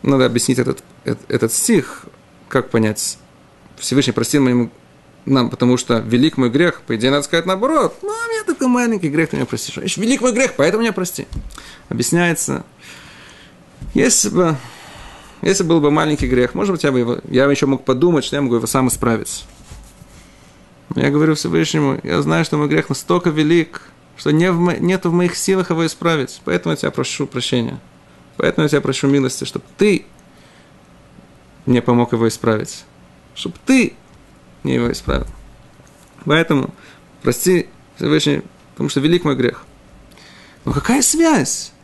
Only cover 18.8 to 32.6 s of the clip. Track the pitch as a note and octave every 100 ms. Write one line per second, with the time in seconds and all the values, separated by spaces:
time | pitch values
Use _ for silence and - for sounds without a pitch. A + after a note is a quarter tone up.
18.8 | B2+ - A#2+ A2+ - - - - - -
19.8 | - - - - - - - - - -
20.8 | - - C#3 C#3+ D#3 D3+ E3+ E3 D#3+ D#3
21.8 | C#3 C#3 - F2 C#3+ E3 D#3+ D3+ D3 D#3
22.8 | - C#3 - F3 F3 D#3 D3+ E3+ D#3+ -
23.8 | - - - - D3 D3+ F3+ E3+ F3 E3+
24.8 | E3+ F#3 F#3 F3 F3 F3 - F#3+ F3+ E3
25.8 | E3 - E3+ D#3+ B2 - - F3 E3+ D#3
26.8 | C#3+ C3+ C3 - C3+ B2+ - B2 A#2 A#2+
27.8 | - - - - - - - - D3+ D3
28.8 | C#3 C3+ C#3 C#3 C3 - C3 - - -
29.8 | G#3 F#3+ - - - - - - - -
30.8 | - - - - - - - - - B2
31.8 | B2 A#2+ A#2+ A#2 A2+ - A#2 G#2+